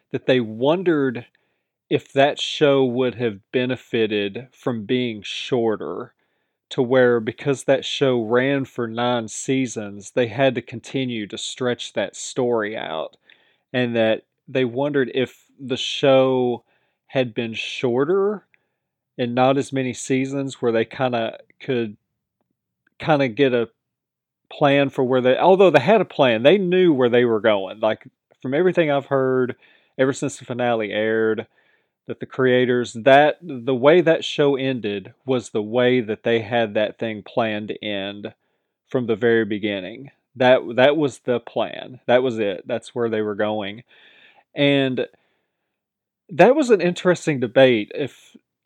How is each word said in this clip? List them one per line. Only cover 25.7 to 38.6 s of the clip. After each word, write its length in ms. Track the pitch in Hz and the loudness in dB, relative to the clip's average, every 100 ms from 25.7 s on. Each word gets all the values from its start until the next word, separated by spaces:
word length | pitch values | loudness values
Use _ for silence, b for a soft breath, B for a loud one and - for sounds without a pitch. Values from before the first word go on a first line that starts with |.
they 100 | 147 | 6
had 200 | 135 220 | 4 2
a 60 | - | 2
plan, 360 | - 135 110 | 2 2 4
they 160 | 131 202 | 4 4
knew 340 | 180 185 180 | 2 2 4
where 180 | 135 123 | 4 4
they 140 | 120 | 4
were 160 | 123 110 | 2 2
going. 400 | 110 104 95 104 | 2 2 -2 -4
Like, 260 | 110 110 - _ _ _ | -2 -2 -8 _ _ _
from 140 | 127 | -4
everything 360 | 143 185 175 156 | 0 0 2 2
I've 160 | 143 123 | 0 0
heard, 500 | 139 131 127 123 - b b b - | 0 2 0 0 -4 b b b -2
ever 140 | 135 | 0
since 260 | 131 143 - | 0 -6 -8
the 60 | |
finale 480 | 127 120 123 117 104 | -10 -4 -2 -2 -2
aired, 540 | 101 110 110 110 110 107 _ _ _ _ _ - | -2 -2 0 0 -2 -6 _ _ _ _ _ -14
that 140 | - | -12
the 60 | - | -10
creators, 680 | - 131 123 123 123 117 | -2 2 4 2 0 -2
that, 440 | 117 110 139 151 - | -2 6 6 6 0
the 320 | 175 131 117 | -8 -10 -4
way 260 | 131 139 175 | 2 4 6
that 240 | 160 160 | 4 0
show 320 | - - 143 135 | -2 0 0 0
ended 560 | 135 127 104 101 95 _ 131 | -2 -4 -4 -6 -10 _ -4
was 240 | 127 - | -4 -2
the 120 | 113 | -6
way 380 | 104 123 123 127 | -2 2 2 2
that 220 | 107 107 | 0 -4
they 180 | - 117 | 0 0
had 320 | 104 120 113 | 0 -2 0
that 240 | 107 104 - | 0 -2 -4
thing 240 | 113 107 | -8 -8
planned 460 | - - 113 107 107 | -8 -4 -2 -4 -8
to 160 | - | -8
end 480 | 107 101 98 101 107 _ _ _ | -6 -6 -8 -10 -14 _ _ _